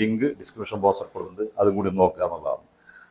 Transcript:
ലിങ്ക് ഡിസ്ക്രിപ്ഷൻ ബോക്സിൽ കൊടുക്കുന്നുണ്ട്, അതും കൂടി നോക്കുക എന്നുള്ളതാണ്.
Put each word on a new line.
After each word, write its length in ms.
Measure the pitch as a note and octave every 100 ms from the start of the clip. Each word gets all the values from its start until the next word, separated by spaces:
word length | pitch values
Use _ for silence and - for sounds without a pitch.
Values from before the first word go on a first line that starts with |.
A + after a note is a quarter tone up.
ലിങ്ക് 260 | A2 A2 C#3+ -
ഡിസ്ക്രിപ്ഷൻ 380 | - A2+ G2+ G#2+
ബോക്സിൽ 220 | G2 F#2+ -
കൊടുക്കുന്നുണ്ട്, 320 | F#2+ F2 F#2 G#2+ -
അതും 120 | G2+ G2
കൂടി 120 | G2 F#2+
നോക്കുക 220 | F#2 - F2
എന്നുള്ളതാണ്. 360 | E2 D2 B1+ _ _ _ - -